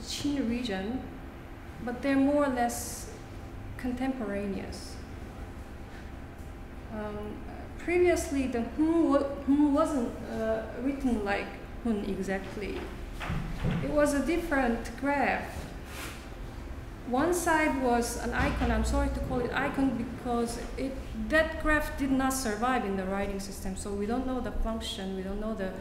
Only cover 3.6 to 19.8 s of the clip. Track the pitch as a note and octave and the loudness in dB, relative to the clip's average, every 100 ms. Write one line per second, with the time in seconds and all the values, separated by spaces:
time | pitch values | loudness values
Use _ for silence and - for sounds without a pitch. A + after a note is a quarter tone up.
3.6 | - - B3+ B3 C4 B3+ G#3 G3+ G3+ G3 | -10 -6 -4 -2 -2 -2 -2 -2 -2 -4
4.6 | - - - - - - - - - - | -6 -8 -10 -10 -10 -10 -10 -10 -10 -10
5.6 | - - - - - - - - - - | -10 -12 -12 -12 -12 -12 -12 -12 -12 -12
6.6 | - - - G#3+ G#3+ G#3 G#3+ - - - | -12 -12 -10 -6 -6 -6 -8 -8 -10 -10
7.6 | - - - F4+ F4+ D#4+ - C#4 B3+ A#3 | -10 -6 2 6 8 6 2 0 0 0
8.6 | A3+ - D#4 E4+ C#4+ C#4 - - - C#4+ | 0 2 4 6 6 6 4 0 4 6
9.6 | D4 C#4+ D#4 C#4+ A#3 - - A3+ A3 A3 | 6 6 4 2 0 -4 -6 -2 0 0
10.6 | - A#3+ C4 C#4 C4 A3 G3+ G3+ G3 - | -2 -2 -2 2 2 2 2 0 -2 -8
11.6 | - - A#3 G3+ G3+ F#3 F#3+ F#3+ - G#3+ | -10 -4 0 0 0 -2 0 -2 -4 -6
12.6 | F#3+ - - - - - - - - - | -4 -4 -6 -8 -8 -6 -2 -2 -2 0
13.6 | - - C#4 D4 D4 C#4 C#4+ F4 - C#4 | 0 2 2 4 6 4 2 0 2 2
14.6 | A#3+ A3+ - - C#4 C#4+ A3 F#3 - - | 2 0 -4 -4 0 2 2 0 -4 -8
15.6 | - - - - - - - - - - | -8 -10 -10 -8 -8 -10 -12 -10 -10 -8
16.6 | - - - - - B3 E4 F4+ F4 D#4 | -10 -10 -10 -10 -2 2 4 4 4 4
17.6 | D4+ C4 B3+ A#3+ A#3 - A#3 A#3+ C#4+ - | 4 4 4 4 2 -2 -2 2 2 2
18.6 | B3 A3 A3+ C#4+ C#4 C#4 C#4 B3+ A#3+ B3+ | 2 2 4 2 2 0 0 0 0 0
19.6 | C#4 C4+ | 0 2